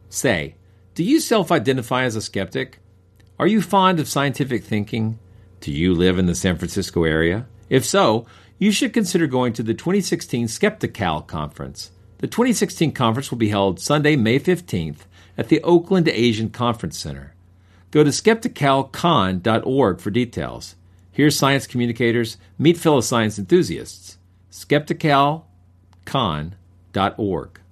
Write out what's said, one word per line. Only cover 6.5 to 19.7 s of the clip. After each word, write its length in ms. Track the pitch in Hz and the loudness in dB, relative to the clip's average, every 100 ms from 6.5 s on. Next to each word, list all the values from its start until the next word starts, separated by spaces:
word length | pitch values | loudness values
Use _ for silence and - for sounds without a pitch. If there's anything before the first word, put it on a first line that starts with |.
| 82 | -2
Francisco 480 | 87 - 90 - 82 | -4 -6 -4 0 0
area? 420 | 78 82 95 123 - - | 2 0 -2 -8 -18 0
If 160 | 131 131 | 0 2
so, 400 | 196 170 110 - - - _ | 2 2 2 -4 -20 -20 _
you 160 | 196 | 0
should 180 | 202 269 | 0 0
consider 340 | 233 196 180 160 | -2 0 0 0
going 280 | 127 123 | 0 -2
to 100 | 110 | -2
the 100 | 113 | -4
twenty 280 | 113 - 202 | -4 -2 -2
sixteen 480 | 180 170 - 123 117 | -2 -6 -4 -4 -4
Skeptical 720 | - 208 214 - - 90 78 | 0 -2 -2 -8 -4 -4 -4
Conference. 680 | - 82 76 - 67 71 - - - - | -6 -8 -8 -10 -14 -14 -20 -20 -20 -10
The 100 | - | -8
twenty 240 | - 247 | -2 0
sixteen 400 | 214 196 - 160 | 0 -2 -2 -2
conference 400 | - 120 113 135 | 0 0 0 -4
will 60 | 123 | -2
be 100 | 110 | 0
held 320 | 104 98 90 | 2 2 0
Sunday, 380 | - 147 147 151 | 0 2 4 2
May 200 | 110 127 | 2 2
fifteenth, 680 | 143 175 - - 80 71 - - - - | 2 -2 -2 -6 -4 -10 -18 -20 -18 -8
at 100 | 113 | 0
the 160 | 156 | 2
Oakland 460 | - 170 170 190 160 | 4 2 4 2 2
Asian 400 | 104 120 110 110 | 2 2 2 -4
Conference 480 | - 120 113 82 - | -4 -4 -2 -8 -10
Center. 380 | 80 67 71 - _ _ _ _ _ | -12 -12 -16 -20 _ _ _ _ _
Go 120 | 147 | 2
to 60 | 147 | 4
skepticalcon 1300 | - - 226 247 - 143 135 135 - 170 151 95 92 | 4 2 2 -2 -2 2 2 0 -2 0 2 2 0
dot 200 | 113 113 | 0 0
org 360 | - | 0